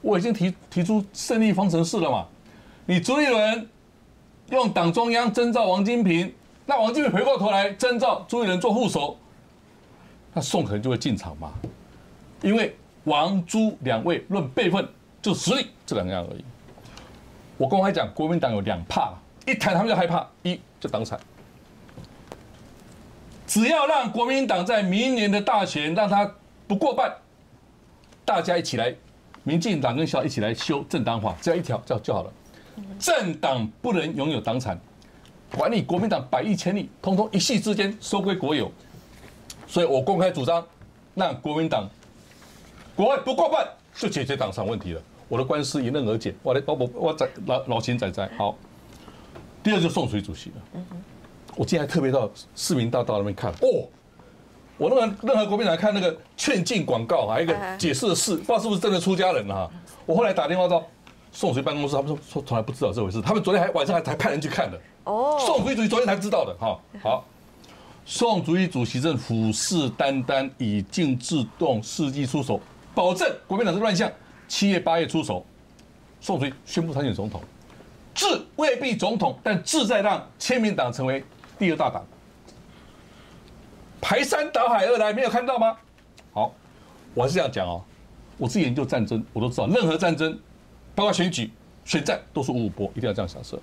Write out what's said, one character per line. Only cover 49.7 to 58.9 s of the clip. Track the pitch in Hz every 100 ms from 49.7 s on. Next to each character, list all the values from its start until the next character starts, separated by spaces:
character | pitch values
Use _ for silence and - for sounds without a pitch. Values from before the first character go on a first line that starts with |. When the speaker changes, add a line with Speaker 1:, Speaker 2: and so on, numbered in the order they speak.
Speaker 1:
二 | 208
就 | 165
是 |
宋 | 170 143
楚 | 107
瑜 |
主 | -
席 | 85 -
了。 | - -
Speaker 2:
嗯 | 170 180
哼。 | 175 - - - - - -
Speaker 1:
我 |
今 | 127 170
天 |
还 | 143
特 | 180
别 | 135
到 | 131 107 - -
市 | - -
民 | 151 117
大 | 127
道 | 117 107
那 |
边 | 101
看， | 95 107 85
哦， | 269 196 - - - - - - - - - -
我 | 151
那 | 262
个 | 220 196
任 | 226 240
何 | 202
国 | 208
民 | 214
党 |
看 | 165 208
那 | 202
个 | 175 160 - -
劝 | - 233
进 | 165 226
广 | - 120 117
告， | 120 107
还 | 113
有 |
一 | 165
个 | 151 185 190
解 | 175
释 | 131 226
的 |
事， | 165 -
Speaker 2:
嗯 | 165
哼。 |
Speaker 1:
不 |
知 | -
道 | 226
是 | 220
不 |
是 | 202
真 | 220